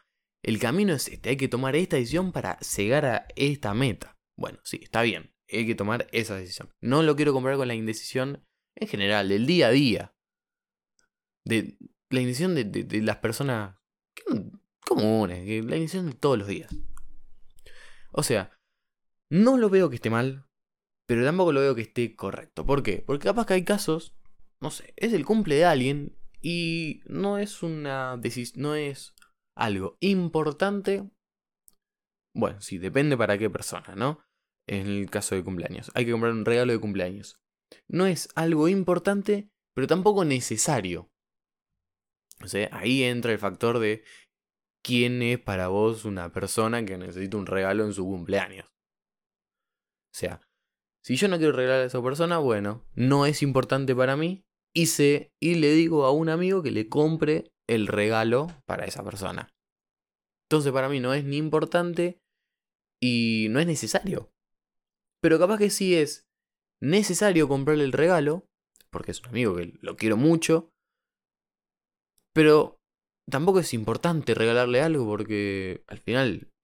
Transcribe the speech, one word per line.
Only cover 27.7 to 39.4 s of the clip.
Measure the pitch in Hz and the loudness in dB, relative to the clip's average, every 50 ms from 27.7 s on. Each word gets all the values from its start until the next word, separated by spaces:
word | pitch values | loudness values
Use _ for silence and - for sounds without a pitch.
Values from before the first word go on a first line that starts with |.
| 160 156 147 139 135 135 131 127 127 | -6 -6 -6 -6 -6 -6 -6 -6 -8
decis-, | 123 117 120 113 123 120 120 - | -6 -6 -6 -6 -6 -8 -8 -8
no | - 139 147 151 | -6 -4 -2 -2
es | 151 147 143 139 - - - _ _ - _ _ _ _ _ _ | -2 -4 -6 -8 -10 -16 -20 _ _ -20 _ _ _ _ _ _
algo | - 113 110 101 95 95 92 - _ | -4 -2 -2 -2 -2 -4 -6 -6 _
importante. | 170 196 196 185 175 165 160 160 151 151 147 - 196 202 202 202 196 202 196 196 202 196 - _ _ _ _ _ _ _ _ _ _ _ _ _ _ _ _ _ _ _ _ _ _ _ _ | 0 2 2 2 0 0 0 0 0 0 0 0 -2 -2 -2 -2 -2 -2 -4 -4 -6 -12 -18 _ _ _ _ _ _ _ _ _ _ _ _ _ _ _ _ _ _ _ _ _ _ _ _
Bueno, | 117 110 87 98 101 | -2 -2 -2 -2 -8
sí, | - - 98 85 | -12 -12 -10 -8
depende | 90 95 80 135 143 151 139 | -8 -2 0 0 2 2 2
para | 113 113 101 101 101 | 0 2 0 0 0
qué | 110 104 | 0 -2
persona, | - 104 - - - 87 - - 95 | -4 -6 -8 -8 -10 -10 -12 -12 -6
¿no? | 98 117 139 160 - _ _ _ _ _ _ _ _ _ - | -4 -2 -2 -2 -4 _ _ _ _ _ _ _ _ _ -8
En | 101 98 95 101 | -6 -4 -4 -4
el | 101 101 98 87 | -4 -4 -4 -4
caso | - 104 98 - 98 | -4 -6 -4 -2 -4
de | 95 85 | -4 -4
cumpleaños, | 98 92 87 85 - 90 - - - - | -4 -6 -6 -6 -8 -10 -12 -14 -6 -4
hay | 120 123 | -2 0
que | 117 | 0
comprar | 117 113 113 117 117 | 0 0 0 0 -2
un | 113 104 | 0 0
regalo | 113 117 120 123 123 117 | 2 2 2 2 2 0
de | 107 | -2
cumpleaños. | 101 104 98 95 90 90 95 101 101 - - _ _ _ _ _ _ _ - - _ | -2 -4 -4 -4 -4 -4 -6 -12 -16 -18 -20 _ _ _ _ _ _ _ -20 -20 _
No | - - 165 185 | -6 -2 0 2
es | 190 175 - - - - | 2 0 -2 -6 -8 -4
algo | 160 165 165 160 151 151 | -2 0 2 4 4 4
importante, | 170 196 196 180 180 180 175 - 202 202 202 190 - 208 202 | 4 4 2 2 0 0 0 2 0 0 0 0 0 -2 -2